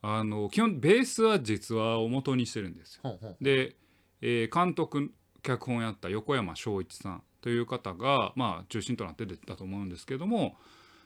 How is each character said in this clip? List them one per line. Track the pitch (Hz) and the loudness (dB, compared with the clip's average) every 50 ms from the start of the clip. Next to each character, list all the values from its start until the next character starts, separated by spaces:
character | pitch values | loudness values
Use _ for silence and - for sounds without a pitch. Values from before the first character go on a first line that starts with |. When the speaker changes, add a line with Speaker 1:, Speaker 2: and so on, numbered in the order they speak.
Speaker 1:
あ | - 107 107 110 110 | -2 0 0 0 0
の、 | 107 104 107 104 101 | 0 0 0 -2 0
基 | - 208 | 2 4
本、 | 226 226 190 135 | 4 4 2 2
ベ | 110 156 202 240 | 6 6 6 6
ー | 262 | 6
ス | 247 - - 220 | 2 2 4 4
は | 226 214 185 | 6 6 4
実 | 123 107 110 98 - - 113 | 2 2 -2 -2 -2 -2 -2
話 | 110 110 113 113 113 | 0 2 2 2 2
を | 113 113 | 2 0
元 | 123 135 131 135 131 | 0 -2 0 0 0
に | 127 120 | 0 0
し | 113 - | 0 -2
て | 113 | -6
る | 101 90 | -6 -6
ん | - | -10
で | - - | -12 -16
す | - - | -20 -20
よ。 | - - | -12 -10
Speaker 2:
ほ | 135 | -10
う | 104 | -10
ほ | 90 107 107 | -8 -12 -14
う | |
ほ | 92 - | -10 -2
う。 | - | 2
Speaker 1:
で、 | 135 139 131 131 127 - _ _ _ _ _ _ _ _ _ - | 4 4 4 4 0 -4 _ _ _ _ _ _ _ _ _ -2
え | 120 120 117 113 110 | 0 2 2 2 2
ー、 | - 170 175 | 2 2 2
監 | 180 151 | 2 2
督、 | - 160 - - 143 143 - - _ _ _ _ - _ | 0 -2 0 0 -2 -2 -2 -6 _ _ _ _ -10 _
脚 | - 127 117 - | -2 -2 -2 -2
本 | 131 123 117 113 | -2 -2 -2 -2
や | 113 | -4
っ | 104 - | -6 -6
た | - 90 | -6 -4
横 | 98 107 107 - 143 | -4 -4 -2 0 0
山 | 131 107 87 80 | 0 0 -2 -4
正 | - - 120 104 95 | -6 -4 -2 -2 -2
一 | 92 - - | -2 -4 -10
さ | - - 98 | -12 -10 -10
ん | 90 87 - _ _ _ | -10 -10 -12 _ _ _
と | - 120 | -4 0
い | 120 120 | 0 0
う | 120 | 0
方 | 117 127 120 - 98 90 | -2 -4 -6 -6 -8 -8
が、 | 85 110 135 143 131 107 90 - | -2 0 2 2 4 2 0 -2
ま | - 127 110 90 82 92 | -2 -2 -2 -2 -4 -10
あ、 | - | -6
中 | - 113 95 | -6 -6 -4
心 | - 123 | -4 -6
と | - 113 | -6 -6
な | 87 82 | -10 -8
っ | |
て | - 113 | -8 -8
出 | 98 90 | -10 -10
た | - - - 95 | -12 -12 -14 -12
と | - 98 | -12 -10
思 | 95 95 101 | -8 -8 -6
う | 101 | -6
ん | 92 | -8
で | 87 | -10
す | 82 - | -12 -10
け | - 131 131 | -8 -8 -4
ど | 165 | -2
も、 | 202 240 220 160 - - - - - - - - - - - - | 0 0 2 0 0 -2 -8 -20 -20 -20 -20 -20 -20 -20 -20 -20